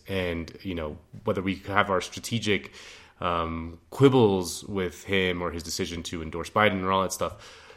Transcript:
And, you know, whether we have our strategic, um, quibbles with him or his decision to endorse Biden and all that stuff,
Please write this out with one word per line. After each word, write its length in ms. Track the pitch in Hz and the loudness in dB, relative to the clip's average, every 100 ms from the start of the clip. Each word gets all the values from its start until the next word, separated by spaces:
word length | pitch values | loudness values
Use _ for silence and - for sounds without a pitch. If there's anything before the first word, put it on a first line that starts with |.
| - | -6
And, 440 | 95 90 82 78 - | -2 -2 -4 -8 -10
you 140 | 95 85 | -8 -6
know, 220 | 76 76 - - | -6 -10 -16 -8
whether 180 | 110 98 | -4 -2
we 140 | 92 92 - | -2 -4 0
have 220 | 101 98 | 2 4
our 100 | 92 | 2
strategic, 720 | - 95 - 117 104 95 - - - - - - | 0 -8 -4 -2 0 0 -2 -16 -20 -20 -20 -4
um, 600 | 90 85 82 82 82 85 - | 0 0 0 -4 -8 -12 -6
quibbles 760 | - 135 127 107 95 85 - - | 6 6 8 6 4 0 -6 -6
with 380 | 98 87 - - | -2 -2 -4 -2
him 360 | 98 92 87 | 2 2 0
or 100 | 87 | -4
his 120 | 82 | -6
decision 400 | 82 - 85 85 | -6 -4 -4 -6
to 180 | - 85 | -8 -8
endorse 280 | 78 82 82 | -6 -8 -2
Biden 220 | 110 107 | 2 4
and 120 | 95 92 | 2 2
all 140 | 95 | 2
that 100 | 92 | 0
stuff, 540 | - 87 - - - - | -2 -6 -6 -18 -20 -20